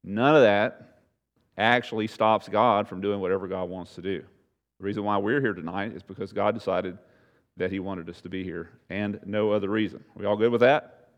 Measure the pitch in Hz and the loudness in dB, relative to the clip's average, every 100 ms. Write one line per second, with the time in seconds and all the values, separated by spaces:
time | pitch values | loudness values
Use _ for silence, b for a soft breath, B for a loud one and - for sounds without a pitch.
0 | - 104 135 156 113 101 107 - - _ | -6 0 4 6 6 6 0 -4 -20 _
1 | _ _ _ _ _ - 110 123 - 110 | _ _ _ _ _ -2 2 2 0 -4
2 | 110 - 110 107 - 101 120 101 104 92 | -6 0 2 2 0 2 4 2 0 -4
3 | 101 101 92 95 92 95 90 90 85 - | -4 -2 0 -2 -2 -6 -6 -8 -12 -10
4 | 92 87 - _ _ _ _ _ 98 104 | -8 -8 -10 _ _ _ _ _ -6 -2
5 | 104 101 101 139 127 90 80 95 107 - | 0 0 0 0 0 -4 -6 -6 -6 -10
6 | - 95 98 101 104 113 98 92 92 90 | -16 -12 -8 0 0 0 -2 -2 -4 -10
7 | b b b b b - 92 98 95 92 | b b b b b -6 -4 -4 -6 -10
8 | 85 82 90 95 90 85 80 _ _ 95 | -12 -14 -10 -8 -8 -10 -12 _ _ -6
9 | 104 104 98 104 107 104 98 110 104 - | -4 -6 -6 -2 0 0 0 -2 -2 -6
10 | - - 101 104 117 120 123 147 - - | -20 -6 -2 2 2 6 6 6 0 -20
11 | _ | _